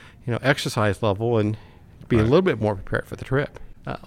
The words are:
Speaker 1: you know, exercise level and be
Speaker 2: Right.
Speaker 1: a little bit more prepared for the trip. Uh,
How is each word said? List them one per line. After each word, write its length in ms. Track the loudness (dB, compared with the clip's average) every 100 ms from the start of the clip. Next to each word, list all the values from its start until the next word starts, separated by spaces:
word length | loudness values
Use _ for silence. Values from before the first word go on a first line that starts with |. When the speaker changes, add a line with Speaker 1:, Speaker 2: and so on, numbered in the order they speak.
| -20 -12 -6
Speaker 1:
you 60 |
know, 60 | -2
exercise 600 | 0 0 0 0 0 2
level 360 | 0 0 2 2
and 180 | 2 -2 -10 -20 -20 -20 0
be 80 | 2
Speaker 2:
Right. 60 |
Speaker 1:
a 60 | 4
little 140 | 4
bit 180 | 4 0
more 140 | 0 -2
prepared 300 | -4 -4 -4
for 100 | -12
the 80 |
trip. 340 | -4 -2 -2 -8 -18 -14 -12
Uh, 100 | -12